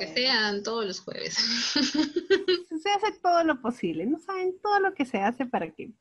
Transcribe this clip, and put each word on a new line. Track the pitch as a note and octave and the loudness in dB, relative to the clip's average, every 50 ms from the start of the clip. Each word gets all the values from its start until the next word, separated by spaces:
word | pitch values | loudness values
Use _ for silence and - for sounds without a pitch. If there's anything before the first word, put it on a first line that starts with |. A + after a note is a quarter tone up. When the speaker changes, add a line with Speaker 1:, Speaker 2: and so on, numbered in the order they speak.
Speaker 1:
que | F#3+ | -6
Speaker 2:
jueves. | - - | -4 -2
Speaker 1:
sean | B3 B3 C4 B3+ A3+ G#3+ G#3 G3+ G3+ | 0 0 2 2 2 2 0 0 -2
todos | G3+ A3 A3+ A#3 G#3+ | -4 -4 -4 -2 -2
los | G3 F3+ - | -4 -4 -8
jueves. | - - - - - E3 E3 | -10 -10 -8 -6 -6 -4 -2
<laughs> | - - A3+ A#3 A#3 - - - D4 C4+ - - D4+ D4+ D4 - F4+ - - F#4+ F#4+ - - F#4 F4 - - E4 D#4 | 0 0 0 0 -2 -2 0 0 0 0 2 2 2 0 0 -2 -2 2 2 2 2 4 2 0 0 -2 -6 -8 -4
Speaker 2:
Se | - G4+ | 0 0
hace | G4+ G4 G#4 G#4 G4 - | 0 2 0 -2 -2 0
todo | - F4+ F4 E4+ E4 | 2 4 4 6 4
lo | D#4 D4 B3 | 4 2 0
posible. | - A3+ A#3+ - - E3+ D#3+ D#3 E3+ | -2 -4 -4 -2 -2 -4 -2 -2 -2
No | A#3+ D#4 D#4+ | -2 -2 -2
saben | - - F#4+ F#4 F#4 F#4 F#4 - | -4 -6 -4 -2 -2 -2 -2 -2
todo | - G#4 G4+ G4+ | 0 2 2 4
lo | F#4+ F#4+ F#4+ | 4 2 0
que | - C#4 | -2 -4
se | - - G3 | -2 0 0
hace | G3 G#3+ A#3+ - C4 | 0 0 0 -2 -4
para | B3 - G3 E3+ D#3+ - | -2 -2 -4 -4 -4 -8
que | - - - - _ | -12 -14 -14 -16 _